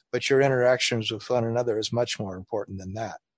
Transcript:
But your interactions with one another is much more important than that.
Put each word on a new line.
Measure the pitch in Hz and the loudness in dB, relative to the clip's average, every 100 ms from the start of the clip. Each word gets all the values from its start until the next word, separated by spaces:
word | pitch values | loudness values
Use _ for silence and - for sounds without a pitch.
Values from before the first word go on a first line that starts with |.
| _ | _
But | 123 - | -4 2
your | 135 | 4
interactions | 139 127 123 127 - 120 110 | 6 4 4 4 2 0 -2
with | 110 - | -6 -2
one | 123 117 | 0 2
another | 117 120 107 | 0 0 -2
is | 107 | -2
much | 113 120 - | -2 -2 -2
more | 101 92 | -6 -8
important | 95 107 - 98 | -6 -6 -6 -8
than | 92 | -8
that. | 98 113 87 - | -8 -8 -10 -18